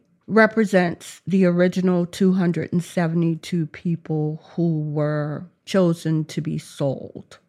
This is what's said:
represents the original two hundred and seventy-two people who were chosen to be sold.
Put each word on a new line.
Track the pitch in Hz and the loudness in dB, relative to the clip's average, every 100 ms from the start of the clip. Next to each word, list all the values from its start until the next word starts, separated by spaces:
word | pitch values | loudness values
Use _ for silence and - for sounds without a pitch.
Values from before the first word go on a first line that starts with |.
| _ _ - | _ _ 0
represents | 208 220 220 214 190 175 - - - - | 4 4 4 2 2 2 -2 -14 -14 -2
the | 190 180 | 2 4
original | 175 180 180 180 180 175 | 4 2 2 2 2 0
two | - 190 | 2 2
hundred | 185 175 165 - | 4 0 -2 -2
and | 180 | -4
seventy-two | 170 - 165 170 165 160 - 175 156 | -2 -2 0 0 0 -2 -4 -4 -4
people | - 175 165 - 156 151 156 - - | -6 -4 -4 -4 -2 -2 -6 -10 -2
who | 170 156 | 0 0
were | 151 151 151 151 147 143 175 _ | -2 -2 -2 -2 -4 -8 -12 _
chosen | - 196 180 170 160 160 151 | -2 2 2 0 0 -2 -2
to | - | -6
be | 156 156 | -6 -6
sold. | - - 139 131 - - - - | -8 -6 -4 -4 -10 -16 -20 -20